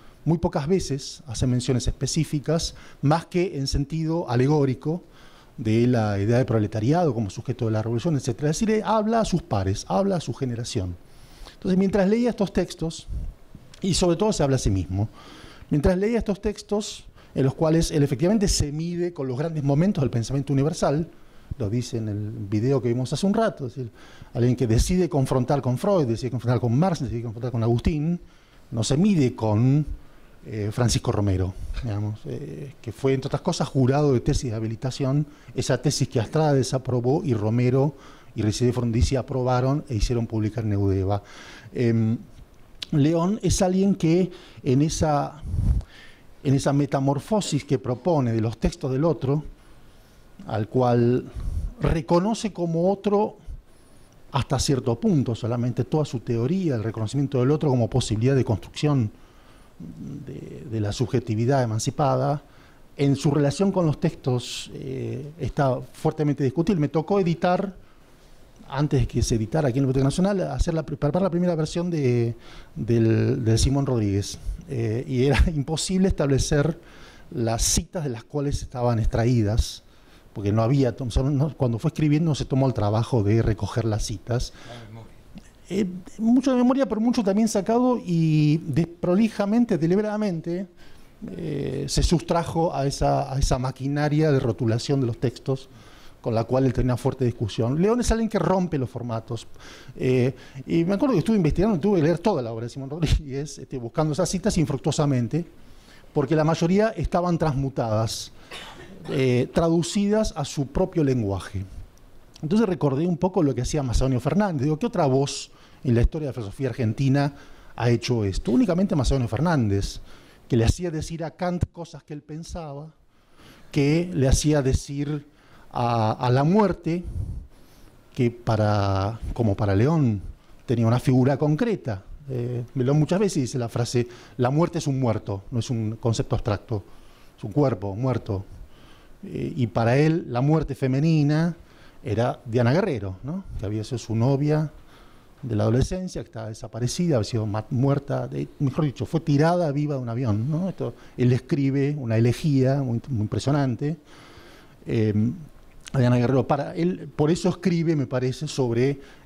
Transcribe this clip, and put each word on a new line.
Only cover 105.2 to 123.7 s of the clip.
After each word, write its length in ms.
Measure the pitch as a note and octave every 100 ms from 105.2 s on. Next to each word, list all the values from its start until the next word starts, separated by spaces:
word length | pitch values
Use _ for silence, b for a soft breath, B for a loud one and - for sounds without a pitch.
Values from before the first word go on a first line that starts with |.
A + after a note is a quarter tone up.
| A2+ D3+ E3+ - B B B B -
porque 220 | - C3+ D#3
la 80 |
mayoría 460 | D#3 D#3+ E3 F#3+ A3
estaban 480 | A3 D3 F3+ F3 E3
transmutadas, 920 | D#3 C3+ C3+ C3 A#2 G#2+ A2 - - B B B B B B - -
eh, 400 | D3+ C3 B2 C#3+
traducidas 800 | - E3+ E3+ D#3 G#3 G3+ G#3+ G#3 -
a 100 | C#3
su 220 | - C3+
propio 360 | - F#3 E3
lenguaje. 640 | C#3+ B2 G#2 F#2+ - F#2+ F#2+ - - - - - - -
Entonces 260 | D3+ G#3 A3
recordé 400 | E3+ C#3+ C3+ F3
un 100 | E3+
poco 240 | F#3 F#3
lo 140 | D3 A#2+
que 60 |
hacía 200 | B2 D#3
Macedonio 380 | C3 G#2+ C3 B2+
Fernández. 440 | D3 D#3+ G#3 D#3
Digo, 140 | C#3+ D3+
¿qué 80 | A#3+
otra 200 | - D3
voz 460 | C3 C#3 - - B B B
en 120 | C3+ A#2
la 60 |
historia 260 | A#2+ D#3+ D3+
de 20 |
la 40 |
filosofía 360 | B2 G2+ - C3+
argentina 640 | A#2+ A2+ - C#3 C3+ C#3+ C#3+ B B B -
ha 140 | A#2+
hecho 340 | A#2 - A#2+
esto? 280 | G2+ F#2 -
Únicamente 440 | B3 A#3+ F3 G3 D#3+
Macedonio 320 | A#2+ C3+ A#2
Fernández, 720 | A2 E3 D#3 A2 G2+ G2 - B B B B -
que 100 | A#2+
le 80 | A2+
hacía 260 | - F3
decir 320 | D#3 D3 E3
a 80 | D#3+
Kant 340 | - F3+ F3+ -
cosas 320 | - E3 D3
que 100 | -
él 80 | D3
pensaba, 720 | - D#3 E3+ F3 D#3 C#3+ D#3 - _ B B B B B -